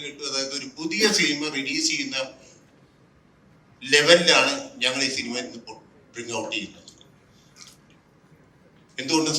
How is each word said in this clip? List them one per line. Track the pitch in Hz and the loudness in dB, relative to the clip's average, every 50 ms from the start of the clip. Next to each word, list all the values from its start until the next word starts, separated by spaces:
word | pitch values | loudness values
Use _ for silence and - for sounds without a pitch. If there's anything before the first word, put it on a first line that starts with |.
| 147 | -8
കേട്ടു, | 143 143 143 147 139 | -10 -10 -10 -10 -6
അതായത് | 135 135 135 135 139 139 | -6 -4 -6 -6 -6 -8
ഒരു | 127 131 - - | -10 -12 -12 -10
പുതിയ | 156 160 165 202 214 214 202 - | -6 -4 0 2 2 4 4 4
സിനിമ | 170 151 147 143 151 156 147 | 2 2 0 -2 -4 -4 -4
റിലീസ് | 139 135 135 139 160 156 156 156 | -4 -4 -4 -4 -2 0 0 0
ചെയ്യുന്ന | 147 139 131 127 135 131 - - - - - - - _ _ _ _ - _ _ _ _ _ _ _ _ _ _ _ _ _ _ _ _ _ _ _ - 131 139 | -2 -4 -4 -4 -6 -6 -6 -10 -16 -20 -20 -20 -20 _ _ _ _ -20 _ _ _ _ _ _ _ _ _ _ _ _ _ _ _ _ _ _ _ 0 4 4
ലെവലിലാണ് | 147 147 156 175 175 175 170 151 139 135 139 139 135 - - - 123 123 | 6 8 8 8 8 8 6 4 4 4 2 0 -4 -6 -10 -8 -4 -2
ഞങ്ങൾ | 127 131 135 139 131 | -2 0 0 -2 -2
ഈ | - | -4
സിനിമ | - 123 117 120 123 123 | -6 -6 -6 -6 -6 -6
ഇന്ന് | - - 120 | -8 -12 -14
ഇപ്പോൾ | 113 - - - - - _ - - _ - | -16 -16 -18 -20 -20 -20 _ -20 -20 _ -16
ബ്രിങ് | - 117 113 117 113 | -14 -10 -8 -6 -6
ഔട്ട് | 110 - - | -6 -4 -6
ചെയ്യുന്നത്. | 110 98 - - - - - - - - - _ _ _ _ _ _ _ _ _ - - - - - _ _ - _ _ _ _ _ _ _ - _ _ _ _ _ _ _ _ _ _ _ _ - | -6 -6 -8 -12 -18 -20 -20 -20 -20 -20 -20 _ _ _ _ _ _ _ _ _ -20 -20 -20 -20 -20 _ _ -20 _ _ _ _ _ _ _ -20 _ _ _ _ _ _ _ _ _ _ _ _ -10
എന്തുകൊണ്ടും | 131 139 165 160 156 151 - | -2 0 2 2 2 2 2